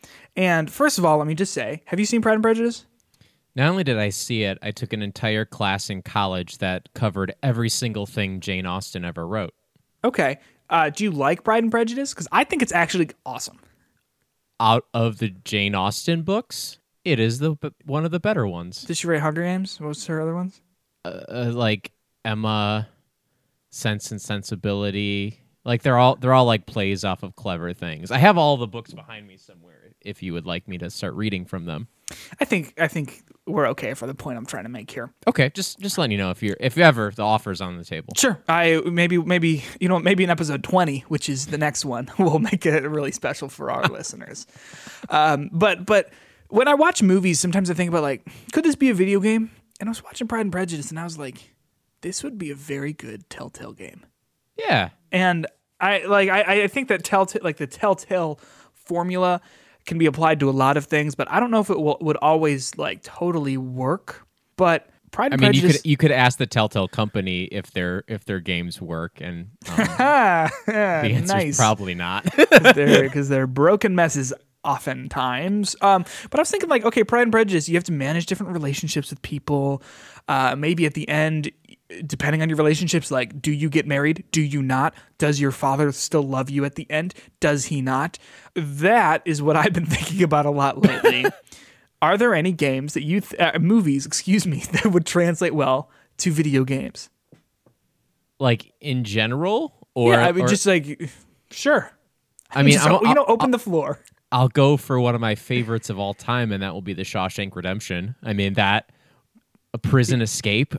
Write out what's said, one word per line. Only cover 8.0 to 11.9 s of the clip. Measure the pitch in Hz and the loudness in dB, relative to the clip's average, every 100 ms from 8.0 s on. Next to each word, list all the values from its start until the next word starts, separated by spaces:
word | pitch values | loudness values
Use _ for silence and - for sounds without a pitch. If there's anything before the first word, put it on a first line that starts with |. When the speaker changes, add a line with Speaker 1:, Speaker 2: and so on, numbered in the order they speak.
Speaker 2:
thing | 101 - 98 95 | -6 -4 -4 -6
Jane | 101 92 92 | -6 -6 -4
Austen | 95 - 92 | -6 -8 -10
ever | 87 85 85 | -8 -8 -8
wrote. | 107 85 _ _ _ _ _ | -6 -8 _ _ _ _ _
Speaker 1:
Okay. | 240 254 143 143 _ _ - | -4 0 -2 -4 _ _ -2
Uh, | 165 151 | 0 0
do | 147 | 0
you | 208 | -4
like | 147 139 175 | 0 0 0
Pride | - 226 | 0 0
and | 233 | 2
Prejudice? | 233 233 | 0 -2